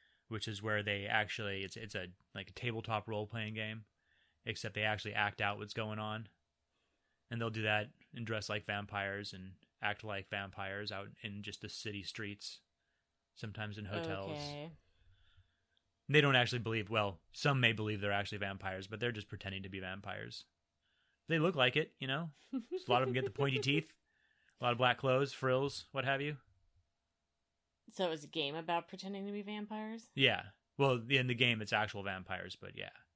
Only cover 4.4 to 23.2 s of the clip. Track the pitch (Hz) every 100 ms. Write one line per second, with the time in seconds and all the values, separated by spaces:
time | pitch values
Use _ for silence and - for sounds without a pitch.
4.4 | - 107 110 107 107 104 107 107 104 -
5.4 | 104 104 107 - 110 107 107 110 113 _
6.4 | _ _ _ _ _ _ _ _ - 117
7.4 | 113 110 107 107 107 - - 127 113 110
8.4 | 104 104 - 101 101 101 98 101 104 95
9.4 | 95 95 _ - 104 101 107 98 95 101
10.4 | 98 98 98 98 104 98 101 - 107 101
11.4 | 104 - 104 - 110 101 90 - 101 101
12.4 | - - _ _ _ _ _ _ _ -
13.4 | 110 101 107 104 107 101 165 95 98 147
14.4 | 143 147 160 160 _ _ - - _ -
15.4 | _ _ _ _ _ _ - 151 143 127
16.4 | 120 123 107 113 98 110 101 92 _ -
17.4 | 147 135 117 110 107 104 101 101 101 104
18.4 | 98 98 98 95 95 107 120 110 98 104
19.4 | 98 95 95 95 92 98 98 98 113 -
20.4 | - _ _ _ _ _ _ _ - 160
21.4 | 165 151 127 143 160 - 131 143 170 -
22.4 | - 262 - 370 - 120 131 123